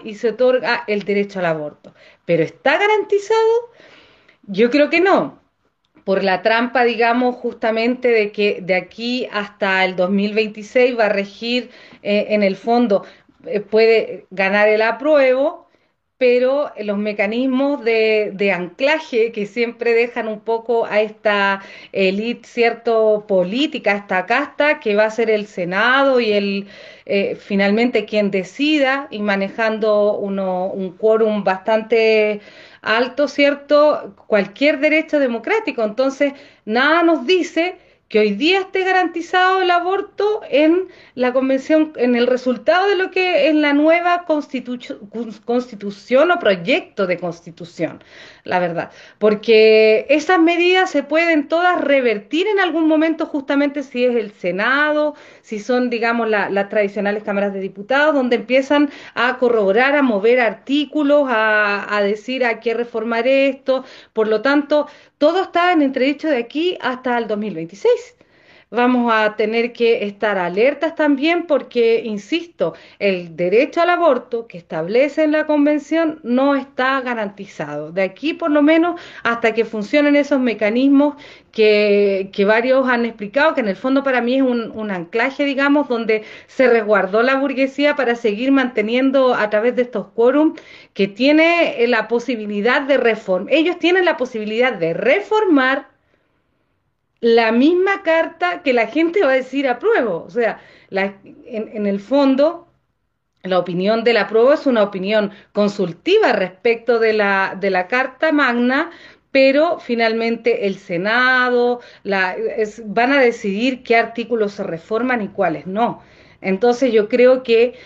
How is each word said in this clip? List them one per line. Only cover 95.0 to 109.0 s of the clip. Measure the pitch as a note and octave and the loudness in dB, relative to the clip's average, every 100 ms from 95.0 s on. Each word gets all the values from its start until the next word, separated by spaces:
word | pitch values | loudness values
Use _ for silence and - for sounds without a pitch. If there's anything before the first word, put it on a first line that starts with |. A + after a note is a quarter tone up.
| G#3+ F4+ G#4 G#4+ G4 C#4+ B3+ C#4 - _ _ _ _ _ _ _ _ _ _ _ _ _ A#3 | 0 0 0 0 2 2 2 -2 -6 _ _ _ _ _ _ _ _ _ _ _ _ _ 2
la | A#3 A3+ | 4 4
misma | A#3 C#4+ F4+ G4 G4 | 4 4 4 0 -2
carta | E4 E4 D#4+ - F4+ F4 | 0 0 -2 -4 -4 -4
que | C#4+ | -2
la | B3 G#3+ | 0 0
gente | D4+ E4 G4+ | 0 0 2
va | D4 | 2
a | C4 | 0
decir | C4 C#4 C#4 | -2 -4 -2
apruebo. | A#3+ G4+ G#4+ A#3 E3 - | -2 0 0 0 -4 -6
O | |
sea, | G3+ A3 - - - - | -4 -4 -4 -14 -20 -10
la, | F#3+ G3 G3+ | -4 -4 -6
en, | - - - A3 G#3+ | -20 -20 -14 -10 -10
en | G#3+ G3+ | -6 -4
el | G3 | -4
fondo, | - C#4 C4+ C4+ D4+ E4+ - _ _ _ _ _ _ _ | -2 2 2 4 2 -2 -14 _ _ _ _ _ _ _
la | F#3 F3+ | -2 -2
opinión | F3 F3 F#3+ A3+ | -2 -2 -2 0
del | A#3 A3 | 2 0
apruebo | G3 A3 B3 | 2 2 4
es | D4+ C#4+ | 4 2
una | A#3 | 0
opinión | G#3 G3 F#3+ G#3+ G3+ - _ | 0 -2 -2 -2 -2 -6 _
consultiva | G3+ G#3 G3+ F3+ E3 - G#4+ F4 | -2 0 0 -6 -4 2 4 4
respecto | G3+ F3+ - A#3+ A3+ A3+ A#3 | 2 -2 -2 -2 -2 0 0
de | A3 | 2
la, | G#3+ G3+ G3 D#3 G3 | 2 2 0 -2 -4
de | G3 | -2
la | F#3 F3+ | -2 -2
Carta | B3 C4 - D#4+ | -2 -4 -2 0
Magna, | D4+ C4 A#3+ A#3+ C4+ E4+ - | 2 2 0 0 0 -4 -10